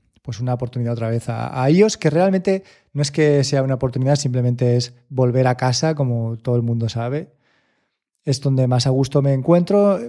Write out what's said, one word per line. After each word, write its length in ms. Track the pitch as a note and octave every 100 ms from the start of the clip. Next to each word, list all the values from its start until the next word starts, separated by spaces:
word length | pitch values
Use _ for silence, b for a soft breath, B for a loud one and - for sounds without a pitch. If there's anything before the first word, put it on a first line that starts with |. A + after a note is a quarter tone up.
| _ _
pues, 180 | - G#2+
una 140 | B2
oportunidad 400 | B2 A#2+ B2 A#2
otra 160 | A2+ A2+
vez 200 | A#2 -
a, 340 | A2+ A#2 C3
a 60 | C3+
ios, 280 | F3 G#3+ -
que 120 | D#3
realmente 540 | D3+ F#3+ F#3+ F3+ F#3+ b b b
no 80 | C#3+
es 100 | C#3+
que 320 | D#3+ D3+ C#3+
sea 200 | C3 C#3
una 120 | C3+
oportunidad, 400 | C3 C3 B2+ C3
simplemente 600 | C#3+ C3+ B2+ B2 A#2+ B2
es 200 | A#2+ A#2+ - -
volver 380 | C3 B2 B2+ C3
a 80 |
casa, 400 | B2 B2+ B2 D#3+
como 420 | D3+ C3 A#2+ A2+ A2+
todo 180 | B2+
el 60 | A#2+
mundo 260 | A#2 A#2 A2+
sabe. 440 | A#2 A#2+ C#3+ F#3+ _ _ _ _ _ _ _ _ _
Es 160 | - C3+
donde 260 | C#3 C3 B2+
más 200 | B2+ C3+
a 20 |
gusto 300 | C3 C3 D3
me 120 | C#3
encuentro. 640 | C3+ B2+ F3 F3 G3+ G3+ F#3